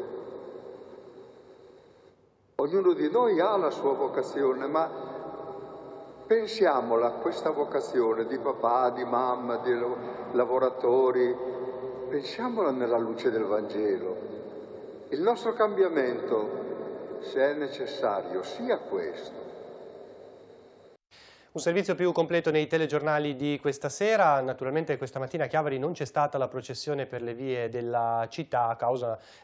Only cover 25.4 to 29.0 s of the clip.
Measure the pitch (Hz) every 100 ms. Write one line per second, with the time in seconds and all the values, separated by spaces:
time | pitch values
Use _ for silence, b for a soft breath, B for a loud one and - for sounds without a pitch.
25.4 | 160 156 147 135 151 170 139 156 147 139
26.4 | 127 131 113 117 - 143 131 123 120 117
27.4 | 135 123 113 120 117 120 117 117 113 -
28.4 | 147 123 117 117 120 127